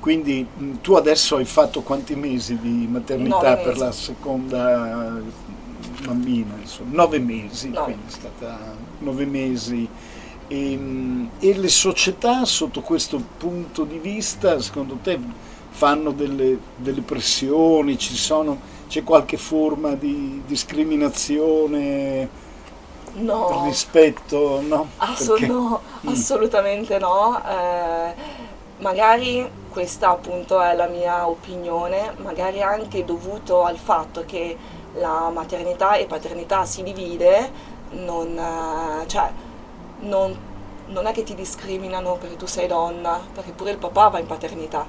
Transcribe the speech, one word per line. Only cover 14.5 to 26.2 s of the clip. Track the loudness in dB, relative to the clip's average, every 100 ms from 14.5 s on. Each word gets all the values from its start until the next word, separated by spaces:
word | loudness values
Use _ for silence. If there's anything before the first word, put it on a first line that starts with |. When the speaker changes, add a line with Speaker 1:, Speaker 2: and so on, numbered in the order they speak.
| 2
Speaker 1:
secondo | 0 -6 -6 -6
te, | -4 -4 -4 -12 -16 -18 -18
fanno | 2 4 4 0
delle, | -2 -2 2 2 2 -2 -8
delle | -4 -4
pressioni? | -4 -4 0 0 2 6 8 6 4 0
Ci | -2
sono, | -2 2 2 2 -2 -6 -18 -6
c'è | -6
qualche | 6 4 6 -6
forma | 0 2 2 2 -2
di | -2 -2 -2 -4 -8 -4
discriminazione | -4 -2 0 2 2 2 0 0 2 4 4 4 2 0 0 0 -2 -4 -8 -18 -18 -18 -20 -20 -18 -16
Speaker 2:
No. | -6 -2 2 2 2
Speaker 1:
rispetto, | 0 -2 2 8 8 6 -4 2 2 2 0
no? | 0 0 -2
Speaker 2:
Asso-, | -4 -2 2
Speaker 1:
Perché | 4 4
Speaker 2:
no, | 2 0 -2 -4 -10
Speaker 1:
Mm. | -2
Speaker 2:
assolutamente | 0